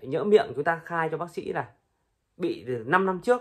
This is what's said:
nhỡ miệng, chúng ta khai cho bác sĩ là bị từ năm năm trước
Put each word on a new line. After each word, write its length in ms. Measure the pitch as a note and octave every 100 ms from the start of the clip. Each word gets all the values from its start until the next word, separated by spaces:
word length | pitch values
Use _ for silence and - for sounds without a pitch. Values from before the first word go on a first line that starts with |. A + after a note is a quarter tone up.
nhỡ 220 | C3 C#3+
miệng, 280 | G#3 G#3 -
chúng 100 | -
ta 160 | E3+ E3
khai 240 | - E3+ D#3+
cho 60 | D3+
bác 140 | E3+
sĩ 220 | - -
là 160 | E3+ B2+ _ _ _ _ _ _ -
bị 280 | - E2 A2
từ 180 | B2 A2+
năm 200 | F#3 F#3+
năm 140 | F#3
trước 200 | A#3 B3